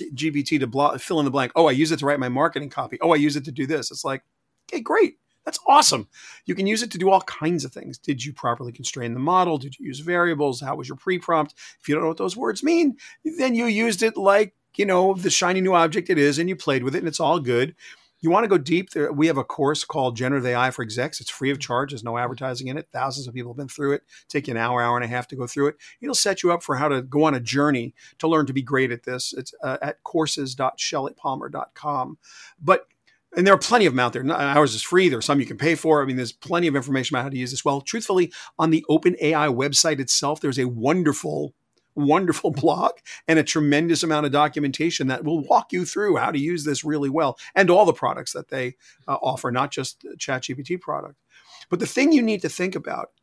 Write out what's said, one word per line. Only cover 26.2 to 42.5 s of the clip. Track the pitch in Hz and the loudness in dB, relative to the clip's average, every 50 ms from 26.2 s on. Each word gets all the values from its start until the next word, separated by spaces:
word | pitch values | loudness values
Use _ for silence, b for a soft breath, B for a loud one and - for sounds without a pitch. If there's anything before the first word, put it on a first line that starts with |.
| - 202 190 - | 0 0 0 0
you | - 175 | 0 0
up | 170 170 | 0 0
for | - - 139 | -2 -2 -2
how | 127 147 151 | 0 0 0
to | 139 131 | 0 -2
go | 131 127 127 147 156 | -4 -2 0 2 2
on | 156 143 | 2 2
a | 123 | 0
journey | 117 107 123 139 147 151 139 123 117 127 - B B B B B | -2 -2 0 2 2 2 2 0 -2 -6 -12 B B B B B
to | - 160 | 0 2
learn | 165 156 147 | 2 2 2
to | 139 | 0
be | 131 139 | -2 -4
great | 127 107 143 131 131 120 | -4 -2 0 0 0 0
at | 120 117 - | -2 -6 -6
this. | 127 127 123 - - | -8 -6 -6 -6 -8
It's, | - 131 120 - - - | -8 -10 -12 -14 -12 -10
uh, | - 135 131 - | -8 -6 -6 -6
at | 139 147 - _ | -6 -8 -10 _
courses | - - - 165 156 147 - 156 139 131 127 | -8 -4 -2 -2 0 -2 -2 -4 -6 -6 -4
dot | 139 131 127 - - | -2 -4 -4 -2 -4
shelley | - - 165 139 135 147 - | -6 -4 -4 -4 -6 -6 -8
palmer | _ - 143 131 147 - 135 | _ -6 -6 -6 -6 -8 -10
dot | 143 139 - - | -10 -10 -10 -12
com. | - - 151 151 143 131 127 135 156 - B B B B B B B B | -12 -10 -8 -6 -4 -4 -6 -8 -10 -18 B B B B B B B B
But, | 147 160 190 - - _ _ _ _ b b b b _ - | 0 2 2 2 0 _ _ _ _ b b b b _ 0
and | 180 185 | 4 6
there | 196 196 | 6 6
are | - | 6
plenty | - - 233 240 202 | 4 4 4 6 6
of | 156 127 | 4 4
them | 127 | 2
out | 123 120 | 2 0
there. | - 123 | 0 -2
N-, | 131 139 | -2 -2
ours | 170 - 143 139 143 147 151 127 110 | 0 0 2 4 6 6 6 4 2
is | 110 | -2
free. | - - 180 185 190 170 | -2 2 4 6 6 4
There's | 127 113 - | 4 2 0
some | - 143 143 | 0 2 2
you | 120 | 0
can | 113 117 | -2 -4
pay | 98 139 165 165 | -2 0 0 0
for. | 151 - 160 156 147 | 2 4 4 4 4
I | 139 | 4
mean, | 135 127 | 0 -2
there's | 127 123 113 | -4 -4 -6
plenty | - - - 151 175 170 175 | -8 -12 -6 -2 0 0 2
of | 160 139 | 2 0
information | 139 123 143 135 131 123 - 147 | 0 -2 -2 -2 -2 -2 -2 -2
about | 123 | -4
how | 127 139 | -4 -4
to | 135 127 | -6 -6
use | 127 123 | -6 -6
this | 135 - - | -6 -4 -2
well. | 147 139 139 | 0 -2 -2
Truthfully, | 135 - - 233 - - 196 185 175 175 B B B B B B | -2 -6 -6 -6 -2 0 2 2 2 0 B B B B B B
on | 160 165 | 2 2
the | 160 160 156 - | 2 2 2 2
Open | 156 160 - 180 180 - | 2 4 4 2 2 2
A | 156 147 | 0 0
I | 160 151 151 151 | 2 2 2 2
website | 120 120 135 147 139 - - 160 151 135 | 0 0 0 0 2 2 2 2 0 -2
itself, | 135 - - - 147 143 151 - | -2 -2 -2 0 0 -2 -2 -2
there's | - 143 120 135 | -2 -2 -2 0
a | 127 | -2
wonderful, | 123 120 113 110 139 165 185 170 151 - - - 151 151 147 147 135 - _ _ _ _ _ _ _ - | -2 -2 -2 0 2 2 2 2 0 0 -2 -4 -6 -4 -4 -6 -6 -10 _ _ _ _ _ _ _ -4
wonderful | 151 147 139 151 185 190 170 - - - - | 0 2 4 4 4 4 2 0 0 0 -2